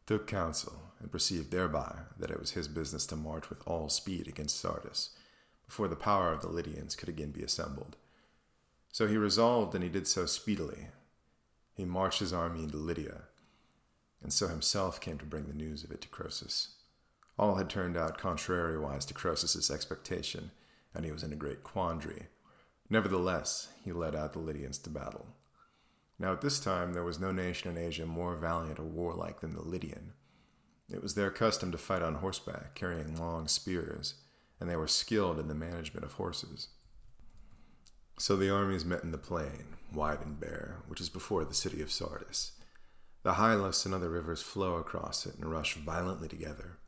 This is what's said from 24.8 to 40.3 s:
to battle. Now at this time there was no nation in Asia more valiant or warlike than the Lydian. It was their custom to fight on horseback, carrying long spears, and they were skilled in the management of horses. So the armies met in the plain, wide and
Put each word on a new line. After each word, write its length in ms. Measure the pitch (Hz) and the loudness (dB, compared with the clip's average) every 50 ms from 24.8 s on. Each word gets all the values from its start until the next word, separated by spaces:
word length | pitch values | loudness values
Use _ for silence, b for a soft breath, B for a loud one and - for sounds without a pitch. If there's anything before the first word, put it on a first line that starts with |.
to 100 | - 82 | -6 -6
battle. 380 | 76 71 - - 50 - - - - - _ _ _ b b b b b b b b b b b b b | -6 -6 -6 -6 -8 -10 -12 -14 -18 -20 _ _ _ b b b b b b b b b b b b b
Now 140 | 90 95 92 | 0 0 2
at 100 | - 135 | 2 2
this 180 | 143 139 - | 2 2 2
time 320 | - 101 92 87 90 87 87 | 2 2 2 2 2 2 0
there 120 | 87 87 | 0 0
was 140 | 87 80 80 | 0 0 0
no 140 | 95 95 92 | 0 2 2
nation 380 | 92 90 90 85 - - 90 | 2 2 0 0 -2 -2 -2
in 120 | 85 85 85 | -2 -2 -2
Asia 220 | 85 78 78 80 | -2 -2 -2 -2
more 320 | 82 82 85 87 90 87 | -2 -2 0 0 0 0
valiant 420 | 78 82 82 85 82 82 78 78 78 | 0 0 2 2 2 0 -2 -4 -4
or 60 | 78 | -4
warlike 560 | 80 82 82 87 85 82 85 85 82 - - | -4 -2 -2 -2 -2 0 -2 -4 -4 -6 -6
than 140 | - 82 82 | -6 -6 -6
the 80 | 80 80 | -6 -4
Lydian. 500 | 82 90 85 - 76 - - - 92 - - b b b b b b b b b b b b b - - | -4 -4 -4 -4 -6 -8 -8 -10 -12 -14 -18 b b b b b b b b b b b b b -10 -8
It 100 | - - | -6 -4
was 120 | 98 - | -2 0
their 160 | 104 101 95 | 2 2 2
custom 420 | - - 113 110 101 - 101 90 85 | 2 4 4 4 4 4 2 0 -2
to 60 | 80 | -2
fight 240 | - - 95 90 85 | 0 2 2 2 2
on 140 | 80 76 | 2 2
horseback, 580 | 71 90 95 90 - - - - - - - - | 0 0 -2 -2 -2 -4 -6 -8 -8 -8 -10 -8
carrying 420 | - 95 90 85 82 76 78 80 | -4 -2 -2 -2 -2 -2 -4 -4
long 320 | 82 82 85 85 82 80 78 | -2 -2 -2 -2 -2 2 2
spears, 680 | - - - 98 90 87 - 73 73 - - - - b b b b b b b b b | 2 2 2 2 0 0 0 -2 -4 -4 -6 -6 -8 b b b b b b b b b
and 100 | 87 87 | -2 0
they 60 | 87 | 0
were 100 | 80 78 | 2 2
skilled 540 | 76 - - - - 113 107 98 90 80 78 | 4 4 4 4 4 4 4 6 4 4 2
in 80 | 76 78 | 0 -2
the 60 | 73 | -2
management 520 | 76 80 87 87 85 80 - - - - | -2 -2 -4 -4 -4 -6 -6 -6 -6 -8
of 60 | - - | -6 -4
horses. 560 | - 95 87 85 - - - - - - - - - - - - - - - - - - - - - b b b b b b b b b b - - - - - - | -4 -2 -2 -2 -4 -6 -6 -8 -10 -10 -12 -12 -16 -20 -20 -20 -20 -18 -18 -18 -16 -16 -16 -16 -16 b b b b b b b b b b -20 -20 -20 -14 -6 0
So 160 | - - 101 | 2 4 6
the 180 | 95 98 98 98 | 6 6 6 6
armies 300 | 98 101 98 95 87 78 | 6 6 4 4 2 2
met 180 | 87 87 85 - | 0 0 0 0
in 80 | 85 | -2
the 80 | 80 71 | -4 -4
plain, 580 | - - 90 82 73 69 69 69 - - - - - - 76 | -4 -2 -2 -2 -2 -2 -4 -8 -8 -10 -10 -10 -10 -6 -2
wide 280 | 76 76 76 76 73 | 2 2 2 2 0
and 180 | 76 76 | -2 -6